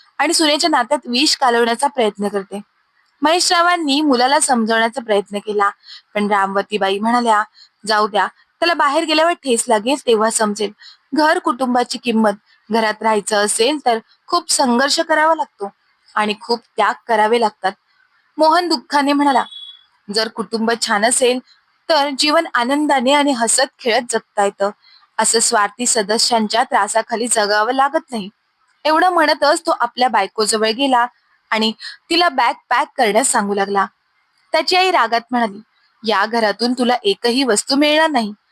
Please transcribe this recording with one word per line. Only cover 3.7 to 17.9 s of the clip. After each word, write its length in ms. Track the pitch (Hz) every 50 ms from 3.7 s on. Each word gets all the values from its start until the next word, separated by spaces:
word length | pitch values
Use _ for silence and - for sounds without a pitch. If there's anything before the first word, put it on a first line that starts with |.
| 359 349 330 285 269 285
मुलाला 400 | 311 294 262 233 247 262 285 311
समजवण्याचा 600 | 294 - 262 233 226 214 226 226 226 233 226 269
प्रयत्न 380 | 233 226 208 202 196 - 196 202
केला, 320 | - 214 202 208 202 - - _ _ - - - - _ -
पण 160 | 208 208 202
रामवतीबाई 680 | 208 196 196 196 196 196 196 - 214 202 196 190 196 202
म्हणाल्या, 440 | 214 226 240 247 240 233 220 208 214 - _ - - _ _ _ -
"जाऊ 220 | 202 220 214 214 214
द्या, 180 | 208 196 185 202 - _ _ _ _ -
त्याला 140 | 330 339 339
बाहेर 300 | 302 311 285 269 311 330
गेल्यावर 280 | 294 311 311 320 339
ठेस 320 | 349 - - 269 233 233 - 247
लागेल 380 | 233 214 202 247 285 294 -
तेव्हा 240 | - 226 208 220 226
समजेल. 420 | 226 - 220 208 208 208 208 202 208 _ - - - _ _ _ 277
घर 240 | 302 302 311 339 370
कुटुंबाची 600 | 359 330 277 240 262 247 247 247 247 - - 247
किंमत. 320 | - 247 220 226 220 208 202 208 _ _ _ _ _ -
घरात 240 | 214 226 220 214 214 -
राहायचं 360 | 220 220 220 214 196 - 220
असेल 420 | 202 208 208 202 - 226 262 311 285 -
तर 120 | 254 226 226 - _ _ _ _
खूप 240 | - - 349 339 -
संघर्ष 500 | - - 285 247 233 240 269 285 277 311
करावा 340 | 330 330 320 302 311 320 330
लागतो 380 | 311 277 - _ - 202 202 - _ _ _ _ _ _ _ -
आणि 200 | 220 208 208 208 208
खूप 200 | - - 233 233 - _ _
त्याग 180 | - 208 202 247 - _
करावे 340 | - 233 208 214 214 233 240
लागतात." 320 | 233 208 - _ - 185 202 _ _ _